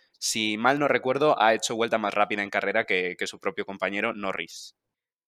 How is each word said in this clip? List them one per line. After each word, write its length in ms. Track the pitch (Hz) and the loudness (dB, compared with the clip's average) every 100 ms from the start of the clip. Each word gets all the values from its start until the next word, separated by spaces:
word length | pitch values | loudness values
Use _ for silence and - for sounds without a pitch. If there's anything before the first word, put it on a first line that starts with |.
| _ - | _ -8
si 400 | - 113 107 107 | -4 -2 -2 2
mal 200 | 120 147 | 2 4
no 80 | 143 | 2
recuerdo, 540 | 123 127 135 151 - | 2 0 2 4 6
ha 140 | 110 | 6
hecho 200 | 110 - 113 | 4 0 -2
vuelta 200 | 113 113 | 0 0
más 160 | 104 | 0
rápida 300 | 101 104 104 | 0 0 0
en 80 | 101 | -2
carrera 340 | 104 98 104 | -2 0 0
que, 320 | 113 92 90 87 | 0 0 -2 -4
que 80 | 95 | -8
su 140 | 101 | -6
propio 240 | 101 92 | -6 -6
compañero 480 | 98 98 95 101 113 | -8 -6 -4 -2 -4
Norris. 640 | 104 98 87 85 - - _ _ _ _ _ | -2 -6 -6 -8 -12 -18 _ _ _ _ _